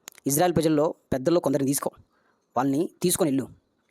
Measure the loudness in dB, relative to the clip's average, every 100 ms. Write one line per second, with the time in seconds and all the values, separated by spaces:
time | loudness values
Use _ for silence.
0 | -20 -8 -4 0 2 2 2 2 0 -2
1 | -6 -4 0 0 0 0 0 -2 -4 -10
2 | -20 _ _ _ _ -2 0 0 -4 -2
3 | -2 0 0 0 -4 -14 _ _ -4